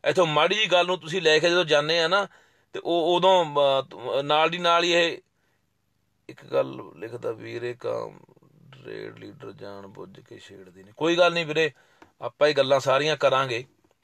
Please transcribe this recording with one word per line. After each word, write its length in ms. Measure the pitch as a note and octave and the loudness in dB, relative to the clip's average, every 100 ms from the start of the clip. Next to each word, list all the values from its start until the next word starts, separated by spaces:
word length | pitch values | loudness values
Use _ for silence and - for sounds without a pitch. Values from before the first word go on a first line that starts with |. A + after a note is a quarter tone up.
ਇੱਥੋਂ 220 | C#3 D3+ E3 | 0 2 2
ਮਾੜੀ 280 | D3+ E3+ | 2 2
ਜਿਹੀ 120 | G#3 G#3+ | 0 2
ਗੱਲ 200 | F3 F3 | 2 2
ਨੂੰ 120 | F#3 | -4
ਤੁਸੀਂ 240 | D#3+ F3+ | -6 -2
ਲੈ 160 | D#3 D#3 | 2 4
ਕੇ 120 | E3+ | 4
ਜਦੋਂ 140 | F3 | 2
ਜਾਂਦੇ 360 | D#3+ D3 D3+ E3+ | 2 2 2 -2
ਆ 80 | D#3+ | 0
ਨਾ, 200 | G3 G3 _ _ _ _ | 0 -2 _ _ _ _
ਤੇ 80 | - | -10
ਉਹ, 320 | - E3+ E3 F3 | -2 0 2 4
ਉਦੋਂ, 280 | F#3 F#3 | 4 4
ਅਹ, 800 | D#3+ C#3+ C#3+ C3+ C3 F2+ A#2+ B2 | 2 2 2 2 -2 -12 -6 -4
ਨਾਲ 280 | C#3+ D3+ D#3+ | 0 2 2
ਦੀ 80 | F3 | 0
ਨਾਲ 260 | F3 E3+ | 2 2
ਹੀ 80 | F3 | 2
ਇਹ 260 | E3+ E3+ C3+ _ _ _ _ _ _ _ _ _ _ - | 2 0 -4 _ _ _ _ _ _ _ _ _ _ -20
ਇੱਕ 160 | C3 | -20
ਗੱਲ 460 | C3+ C3+ C3+ B2+ G#2 D#2 | -6 -4 -4 -10 -16 -16
ਲਿਖਦਾ, 360 | A2 A#2+ A#2+ | -16 -10 -10
"ਵੀਰੇ, 420 | A2+ A2+ A#2 A#2+ | -10 -12 -10 -10
ਕਾਮਰੇਡ 1400 | A#2+ A#2+ - A2 - - _ _ _ - - - G#1+ - - | -10 -8 -8 -10 -16 -20 _ _ _ -20 -20 -16 -14 -16 -16
ਲੀਡਰ 340 | G#2 G#2 G#2+ | -20 -18 -20
ਜਾਣ 340 | G2+ G2+ G2+ G2 | -18 -18 -18 -20
ਬੁੱਝ 340 | G2+ F#2+ G2 | -20 -20 -20
ਕੇ 180 | _ G#2 | _ -20
ਛੇੜਦੇ 440 | - F#2+ F#2 F2+ | -20 -20 -20 -20
ਨੇ।" 100 | F#2+ - | -20 -4
ਕੋਈ 200 | D#3 E3+ | 0 4
ਗੱਲ 160 | F3 | 4
ਨਹੀਂ 140 | E3+ D#3 | 2 -4
ਵੀਰੇ, 260 | D3+ D#3 _ _ _ - _ | -2 -2 _ _ _ -20 _
ਆਪਾਂ 260 | A#2+ _ D3+ | -12 _ 2
ਇਹ 60 | |
ਗੱਲਾਂ 260 | C#3 C3+ C3+ | 4 2 2
ਸਾਰੀਆਂ 360 | C#3 C3+ D3+ D3 | 2 0 0 0
ਕਰਾਂਗੇ, 480 | C3+ C3 C3+ A#2 C3 _ _ _ | 2 2 0 -6 -10 _ _ _